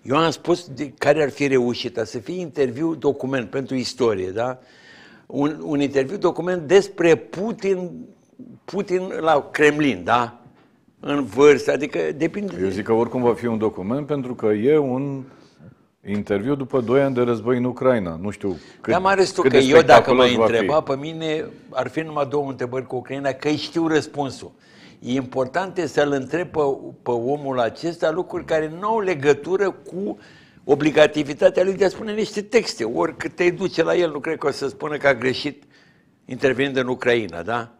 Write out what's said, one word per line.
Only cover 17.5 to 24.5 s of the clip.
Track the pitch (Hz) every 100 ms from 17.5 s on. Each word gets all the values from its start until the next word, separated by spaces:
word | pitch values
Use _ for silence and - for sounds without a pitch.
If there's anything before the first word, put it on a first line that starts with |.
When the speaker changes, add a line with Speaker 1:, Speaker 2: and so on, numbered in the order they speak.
| 127
Speaker 2:
în |
Ucraina. | 123 123 131 120 87 80
Nu | 101
știu | 98 98 82 - -
cât, | -
Speaker 1:
Dar, | 175
Marius, | 190 196 185
tu, | -
Speaker 2:
cât | 151
Speaker 1:
că | 123
Speaker 2:
de |
Speaker 1:
eu, | 131 160
dacă | 151 139 123
mă | 123
Speaker 2:
spectaculos | 123 117
va | 110
fi. |
Speaker 1:
întreba | 113 98 156
pe | 156 135
mine, | 151 160 160 156 139 - -
ar | 131 123
fi | 156
numai | 160 151 139
două | 147 139
întrebări | 127 123 127 123
cu | 127
Ucraina, | 123 135 139
că | 131 151
știu | 151 - 170 160
răspunsul. | 156 - 143 135 - 92